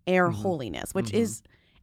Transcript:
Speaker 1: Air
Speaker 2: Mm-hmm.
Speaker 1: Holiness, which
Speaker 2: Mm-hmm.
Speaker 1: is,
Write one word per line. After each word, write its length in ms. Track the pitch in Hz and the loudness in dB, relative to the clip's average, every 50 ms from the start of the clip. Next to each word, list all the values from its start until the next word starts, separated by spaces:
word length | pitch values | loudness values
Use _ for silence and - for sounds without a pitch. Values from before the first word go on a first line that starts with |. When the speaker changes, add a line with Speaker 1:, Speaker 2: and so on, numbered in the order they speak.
| - | -2
Speaker 1:
Air 220 | 175 185 185 180 170 | 2 4 4 4 4
Speaker 2:
Mm-hmm. 120 | 170 - | 2 0
Speaker 1:
Holiness, 520 | 214 196 175 147 127 101 73 62 - - - | 0 -2 -2 -2 -4 -6 -6 -8 -8 -4 -2
which 140 | 190 120 107 | -2 -2 0
Speaker 2:
Mm-hmm. 100 | 101 214 | 2 0
Speaker 1:
is, 240 | 233 202 113 - - _ _ _ _ _ _ _ | 0 0 -2 -8 -14 _ _ _ _ _ _ _